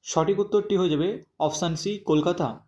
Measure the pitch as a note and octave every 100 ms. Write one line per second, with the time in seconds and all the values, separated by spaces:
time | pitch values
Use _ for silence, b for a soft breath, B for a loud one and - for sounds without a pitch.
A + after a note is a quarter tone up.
0 | - - D#3+ G3 G3+ G#3 G#3 G3 F3+ D3+
1 | F3 A3 - _ D3 D3 F3 D#3+ G3 G#3
2 | - D3+ D#3 F3 C#3 A2